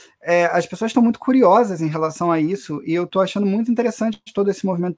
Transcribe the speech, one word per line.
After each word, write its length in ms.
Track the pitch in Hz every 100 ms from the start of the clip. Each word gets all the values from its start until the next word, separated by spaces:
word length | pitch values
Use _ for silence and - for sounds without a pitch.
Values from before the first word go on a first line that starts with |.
| - _
é, 240 | - 175 170
as 200 | 175 170
pessoas 240 | 180 220
estão 140 | 262
muito 160 | 233 226
curiosas 600 | - 262 196 214 220 170
em 60 | 160
relação 440 | 156 156 151 170
a 80 | 165
isso, 420 | 156 190 - 147 -
e 80 |
eu 120 | 170 175
tô 140 | 190
achando 260 | 185 202 202
muito 240 | 202 233
interessante 520 | 233 240 - 226 214 -
todo 160 | - 202
esse 160 | 190 190
movimento 320 | 175 180